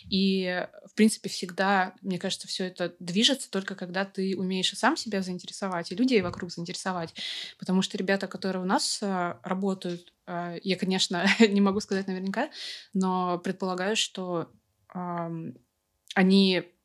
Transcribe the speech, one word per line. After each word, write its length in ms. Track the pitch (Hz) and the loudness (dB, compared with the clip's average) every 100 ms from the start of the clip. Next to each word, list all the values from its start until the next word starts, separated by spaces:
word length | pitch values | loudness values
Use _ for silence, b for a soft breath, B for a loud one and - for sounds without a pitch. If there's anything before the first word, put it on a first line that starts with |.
| 185 | -2
И, 580 | 190 196 190 185 180 - - - | 2 2 2 0 -2 -6 -10 -6
в 80 | - | 4
принципе, 340 | 220 - 190 | 4 4 -6
всегда, 640 | - 180 175 196 196 185 - | -6 -6 0 2 4 2 -2
мне 180 | 196 180 | -4 -2
кажется, 280 | 190 - - | -2 -6 -6
всё 180 | - 185 | -4 -4
это 280 | 180 175 175 | -2 -4 -4
движется 500 | 175 180 254 262 - | -4 2 4 2 -2
только 260 | 196 190 190 | -6 -4 -8
когда 300 | 180 175 196 | -6 -4 -4
ты 320 | 196 190 190 | -4 -4 -2
умеешь 340 | 185 190 180 | -2 0 -2
и 20 | - | 2
сам 200 | 226 320 | 2 2
себя 240 | - 202 | -2 -4
заинтересовать, 680 | 185 180 - - 196 180 170 | -4 -6 -10 -8 -4 -4 -4
и 40 | 180 | 0
людей 260 | 254 240 | 4 4
вокруг 300 | 175 - 175 | 2 -4 -8
заинтересовать. 640 | 170 170 185 196 185 165 - B B B B | -8 -8 -6 -4 -4 -6 -8 B B B B
Потому 220 | - 185 | 2 2
что 160 | 190 208 | 2 0
ребята, 300 | 190 196 190 | 0 0 0
которые 340 | 180 196 185 | -6 -4 -2
у 40 | 185 | 0
нас, 340 | 240 - - | 0 0 -2
а, 380 | 202 190 175 - | -2 0 -2 -4
работают, 720 | - 185 196 190 180 170 - _ - | -4 -2 0 -2 -4 -6 -10 _ -10
а, 280 | 175 175 170 | -8 -6 -6
я, 140 | 196 180 | -2 0
конечно, 480 | 185 185 - 180 190 | 2 2 2 2 4
<laughs> 140 | 196 226 | 6 6
не 120 | 202 | 6
могу 180 | 202 196 | 4 2
сказать 280 | - 196 196 | -2 -4 -2
наверняка, 420 | 185 190 208 302 B B B B | -4 -4 -2 -4 B B B B
но 460 | 190 190 185 180 175 | 0 2 2 0 -2
предполагаю, 560 | 185 185 190 180 190 220 | -2 -4 -2 -2 0 0
что, 560 | - - 185 170 156 _ _ _ _ 185 | -2 -4 -4 -4 -4 _ _ _ _ -10
ам, 600 | 175 170 170 165 165 - _ _ _ _ - - | -6 -6 -6 -6 -10 -12 _ _ _ _ -4 4
они 480 | 185 196 190 185 - _ | 6 8 6 2 -2 _